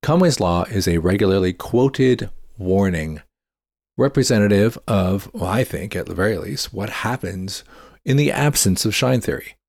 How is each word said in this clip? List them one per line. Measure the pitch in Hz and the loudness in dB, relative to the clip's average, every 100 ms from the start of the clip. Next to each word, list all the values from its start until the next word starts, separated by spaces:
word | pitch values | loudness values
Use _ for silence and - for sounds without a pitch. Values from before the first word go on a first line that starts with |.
Conway's | - 165 180 131 | 2 4 4 2
Law | 92 85 | 0 0
is | 87 104 92 | 0 -2 0
a | 85 | 2
regularly | 85 98 98 98 92 | 2 2 2 2 0
quoted | 92 - 117 135 135 131 123 104 - - - | -2 -2 2 2 2 2 2 -2 -12 -16 -10
warning | 92 95 98 85 78 78 _ _ _ _ _ _ _ - | 0 2 2 0 -4 -10 _ _ _ _ _ _ _ -2
representative | 135 143 127 113 104 101 107 - - | 0 2 2 4 4 4 4 0 -2
of, | 104 92 98 - | 0 2 -2 -4
well, | 110 90 | -8 -2
I | 107 | -2
think, | 123 73 98 92 | -2 -4 -6 -8
at | - | -6
the | |
very | - 101 98 | -2 -2 -2
least, | - 143 - | -6 -8 -8
what | - 101 | -8 -8
happens | - 110 123 92 92 95 - - - - - | -6 -4 -4 -6 -8 -8 -10 -16 -20 -20 -14
in | - 135 | 0 2
the | 147 | 2
absence | 143 147 143 101 92 | 2 0 2 0 0
of | 113 | 0
Shine | 104 127 127 | 0 0 0
Theory. | - - - - | -2 -6 -8 -20